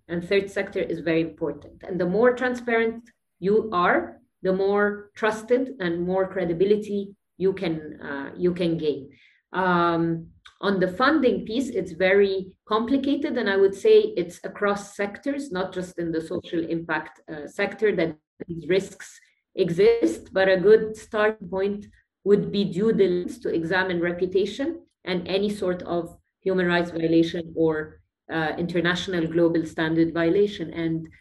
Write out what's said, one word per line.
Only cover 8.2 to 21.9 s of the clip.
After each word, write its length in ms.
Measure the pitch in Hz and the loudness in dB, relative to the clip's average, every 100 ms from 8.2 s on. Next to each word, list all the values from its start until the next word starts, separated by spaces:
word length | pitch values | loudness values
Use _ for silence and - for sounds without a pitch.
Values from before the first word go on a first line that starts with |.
| 139 - | -10 -2
you 160 | 180 | 0
can 240 | 175 175 165 | 2 0 0
gain. 320 | 151 131 - - _ _ _ | 0 -2 -8 -20 _ _ _
Um, 760 | 180 185 175 170 170 165 165 165 - - _ | -2 2 4 4 2 0 -2 -6 -20 -20 _
on 180 | 196 196 | -2 0
the 80 | 180 | 0
funding 580 | - 262 311 254 196 190 | 2 2 4 4 2 -2
piece, 240 | 226 269 | -4 -2
it's 220 | 190 180 | -4 -6
very 640 | 165 185 196 202 190 190 - - | 0 4 6 4 2 -6 -14 -4
complicated, 680 | 214 233 277 277 277 302 240 | -2 0 0 0 -2 -2 -2
and 120 | 208 | 0
I 80 | 196 | 4
would 180 | 190 - | 2 4
say 200 | 220 214 214 - | 6 6 6 0
it's 180 | 175 - | -4 -8
across 520 | 196 - 208 202 - - | -14 -2 0 0 -6 -6
sectors, 560 | 202 - 277 277 269 | -6 -6 -6 -6 -6
not 220 | 180 185 | -6 -4
just 260 | 185 180 - | -6 -8 -6
in 120 | 170 | -4
the 100 | 160 | -4
social 420 | 160 175 - 175 160 | -4 -8 -4 -4 -4
impact, 540 | 165 170 160 165 - - | -6 -4 -4 -6 -16 -16
uh, 180 | 151 147 | -14 -10
sector, 460 | - 202 196 214 180 | -4 -4 0 0 2
that 180 | 160 156 _ _ - | -2 -4 _ _ -12
these 200 | 165 147 | -10 0
risks 500 | 190 196 - - - _ _ _ - | 0 0 -10 -20 -20 _ _ _ -4
exist, 800 | 185 165 208 233 - - - | -2 4 4 4 2 -2 -4
but 140 | 190 190 | 0 4
a 80 | 190 | 4
good 380 | 180 220 220 - | 6 6 4 -8
starting 540 | - 220 214 214 175 | -8 0 0 0 -6
point 360 | 190 202 208 208 | -4 -2 -4 -10